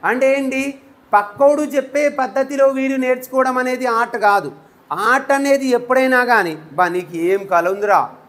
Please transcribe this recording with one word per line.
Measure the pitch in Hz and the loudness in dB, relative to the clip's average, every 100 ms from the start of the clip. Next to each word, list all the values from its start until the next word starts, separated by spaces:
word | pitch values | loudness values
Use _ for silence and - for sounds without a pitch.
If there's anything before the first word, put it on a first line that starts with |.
అంటే | 170 247 269 277 | -2 0 0 0
ఏంటి? | 269 262 277 269 - _ _ | -2 -4 -6 -8 -18 _ _
పక్కోడు | 208 202 208 277 294 | 0 0 2 2 2
చెప్పే | 302 277 262 285 294 | 0 -4 -2 -2 -2
పద్ధతిలో | 285 254 - 269 277 269 | -2 -4 -4 -4 2 0
వీడు | 269 269 269 | 2 -2 -2
నేర్చుకోవడం | 254 254 254 262 262 254 | 0 -2 -2 0 0 0
అనేది | 254 254 247 | -2 -2 -2
ఆర్ట్ | 226 240 240 | 0 -2 0
కాదు. | 202 302 151 - - _ _ | 2 2 -2 -14 -20 _ _
ఆర్ట్ | 151 214 262 269 | -4 0 0 2
అనేది | 277 277 277 269 | 0 2 2 2
ఎప్పుడైనా | 240 240 254 262 254 | -2 2 0 4 2
కానీ, | 247 226 180 156 156 | 4 2 2 -6 -12
"బా, | 143 180 | -2 0
నీకు | 180 165 170 | 0 -6 -4
ఏం | 170 196 196 | 0 0 0
కళ | 175 170 | 0 0
ఉందిరా?" | 196 208 185 120 - | -2 2 2 0 -8